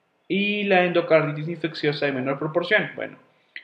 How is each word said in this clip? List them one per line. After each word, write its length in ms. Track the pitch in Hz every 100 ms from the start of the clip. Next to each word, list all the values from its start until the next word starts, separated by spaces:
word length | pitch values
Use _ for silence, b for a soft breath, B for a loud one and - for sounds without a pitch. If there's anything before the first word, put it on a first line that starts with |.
| _ _ -
y 360 | 190 202 208
la 200 | 202 185
endocarditis 640 | 180 170 170 156 147 151 156
infecciosa 600 | 165 165 - 147 147 143
de 40 |
menor 280 | 131 135 135
proporción. 500 | 156 170 175 214 151 -
Bueno, 220 | 107 104 _ B B B